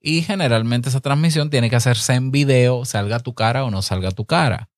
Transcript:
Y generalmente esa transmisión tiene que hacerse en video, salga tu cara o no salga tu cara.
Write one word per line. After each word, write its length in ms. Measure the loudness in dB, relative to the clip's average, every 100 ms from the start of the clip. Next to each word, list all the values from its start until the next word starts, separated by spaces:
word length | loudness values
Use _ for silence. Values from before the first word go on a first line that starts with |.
Y 200 | 0 -2
generalmente 680 | -2 -2 2 2 2 -2 0
esa 100 | -2
transmisión 480 | 0 0 2 0 0
tiene 220 | 0 2
que 60 | 2
hacerse 360 | 2 0 0
en 180 | 0 0
video, 540 | 0 4 4 4 2
salga 360 | -4 -4 -2 -4
tu 140 | -6
cara 300 | -2 -2 0
o 60 | -2
no 100 | -4
salga 300 | -4 -2 -4
tu 160 | -6 -2
cara. 420 | 0 0 -2 -8